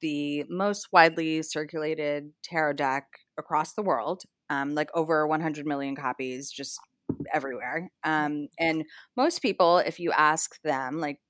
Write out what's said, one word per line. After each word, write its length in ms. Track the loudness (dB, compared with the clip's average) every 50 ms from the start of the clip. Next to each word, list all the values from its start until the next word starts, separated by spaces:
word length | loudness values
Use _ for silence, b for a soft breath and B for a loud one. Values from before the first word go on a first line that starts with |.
the 440 | -6 -4 -4 -4 -4 -4 -4 -4 -6 -4
most 400 | -4 -2 -2 -2 -2 -4 -2 4 8
widely 500 | 8 8 8 8 2 -2 -2 -2 -2 -4
circulated 920 | -4 -6 -6 -6 -6 -6 -4 -4 -4 -4 -4 -4 -4 -4 -4 -6 -10 -16 _ -14
tarot 320 | -6 -2 0 0 0 0
deck 340 | 0 0 -2 -2 -2 -6 _ -16 -20 _ _ _ -14
across 360 | -6 -2 0 0 0 0 -4
the 80 | -4 0
world, 400 | 0 0 0 0 -2 -4 -6 -8 -16 _ _ _ -6
um, 240 | -4 -2 -2 -2 -2
like, 160 | -2 -2 -2 0
over 320 | -2 0 2 2 2 4
one 140 | 2 2 0
hundred 260 | 0 -2 -4 -4 -4
million 300 | -4 -4 -2 -4 -4 -6
copies 540 | -4 -4 -4 -4 -4 -6 -8 -8 -8 -10 -10
just 280 | -10 -8 -8 -6 -6 -8 -8 _ _ _ _ -8 -8 -8 -6 -4 -4
everywhere. 580 | -4 -2 -4 -6 -8 -8 -6 -6 -8 -8 -10 _ _ -4
Um, 440 | -2 0 0 0 0 -2 -4 -6 -8 _ -2
and 260 | 0 0 0 0 -4 B B B B B B
most 260 | 0 2 2 2 0 0
people, 360 | 0 2 4 6 6 6 6
if 200 | 4 2 -2 -4
you 120 | -2 0 2
ask 480 | 4 4 4 4 2 0 -4 -6 -6 -4
them, 360 | -2 -2 -2 -2 -4 -6 -6
like, 200 | -6 -6 -8 -10 _ _